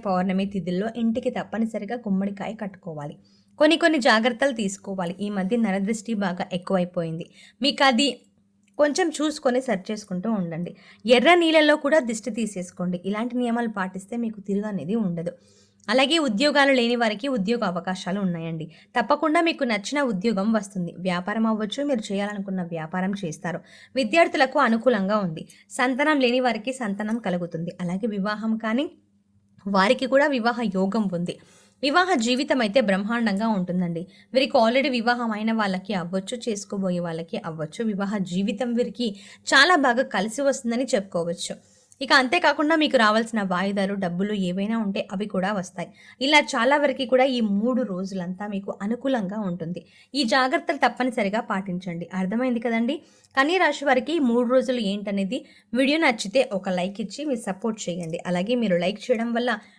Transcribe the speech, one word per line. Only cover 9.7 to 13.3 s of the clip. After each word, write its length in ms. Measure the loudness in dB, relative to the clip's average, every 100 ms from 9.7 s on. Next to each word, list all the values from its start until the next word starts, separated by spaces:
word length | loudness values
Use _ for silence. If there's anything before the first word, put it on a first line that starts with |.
| -4 -4
చేసుకుంటూ 400 | -8 -6 -6 -2 -2
ఉండండి. 320 | -2 -4 -8 -10 -20 -6
ఎర్ర 260 | 2 6 8 6
నీళ్ళలో 340 | 6 6 6 4
కూడా 160 | 4 2 2
దిష్టి 220 | -2 -6 -4
తీసేసుకోండి. 600 | -4 -4 -8 -6 -4 -4 -4
ఇలాంటి 260 | -4 -4